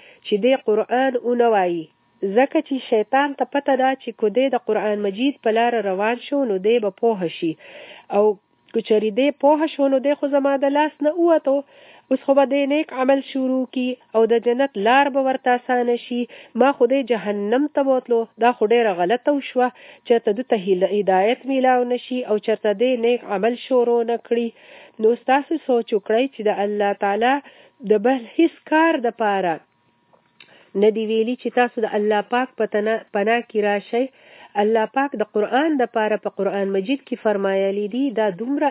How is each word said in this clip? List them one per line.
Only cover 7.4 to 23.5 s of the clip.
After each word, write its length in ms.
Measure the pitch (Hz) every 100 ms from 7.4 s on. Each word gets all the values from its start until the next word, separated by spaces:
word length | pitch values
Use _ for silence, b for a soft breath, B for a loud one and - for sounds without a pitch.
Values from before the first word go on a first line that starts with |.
| 165 160 B B B B B
او 140 | 202 214 196 _ _ _
که 60 | 226
چېرې 300 | - 214 214 208
دی 100 | 285
پوهه 360 | 285 277 302 311
شو، 220 | - 277
نو 100 | 269
دی 160 | 269
خو 120 | 294 285
زما 280 | 277 277 277
د 80 |
لاس 300 | 277 285 302 -
نه 100 | 294
ووتو. 440 | 349 339 311 269 277 - B B B B
اوس 100 | 262
خو 120 | -
به 100 | 277 262
دی 200 | 277 277
نیک 260 | 294 320
عمل 280 | 262 262 277
شروع 460 | - 269 262 262 247
کي 240 | 254 254 247 _
او 120 | 220 226
د 120 | 233
جنت 320 | 240 247 277 208
لار 320 | 208 269 285
به 120 | 269
ورته 300 | 262 262 254
اسانه 460 | 247 - 247 240 240
شي. 240 | - 247 240 B B
ما 180 | 226 262
خو 140 | 277 240
دی 160 | 269
جهنم 680 | 226 226 190 208 202 233 294
ته 80 | 294
بوتلو، 380 | 269 254 247 233 226 -
دا 120 | 233
خو 140 | 240 208
ډېره 260 | 233 226 175
غلطه 340 | 180 247 294
وشوه. 360 | 285 - 247 247 B B B
چېرته 260 | - 233 220
ده 100 | 208
ته 140 | 247 220
هیله-، 360 | 185 185 185 208
هدایت 480 | 190 185 208 254 254
میلاو 380 | 269 254 254
نه 120 | 247 247
شي 220 | - 254
او 140 | 247 214
چېرته 340 | 226 214 214
دی 240 | 202 247 247
نیک 240 | 233 240
عمل 300 | - 196 220